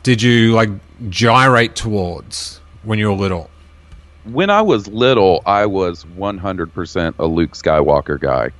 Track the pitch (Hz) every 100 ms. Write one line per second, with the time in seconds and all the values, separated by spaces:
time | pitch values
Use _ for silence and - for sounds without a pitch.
0 | 127 117 120 120 113 113 107 101 - -
1 | 110 87 117 123 131 120 117 - 113 104
2 | 87 80 - - - - - - 110 107
3 | 107 98 98 87 - - - - - -
4 | - - 110 127 196 208 214 113 98 110
5 | 127 123 95 85 - 101 104 95 90 85
6 | 80 90 101 98 95 92 80 - - 90
7 | 82 - 80 82 78 - 85 78 71 73
8 | 71 71 69 64 60 -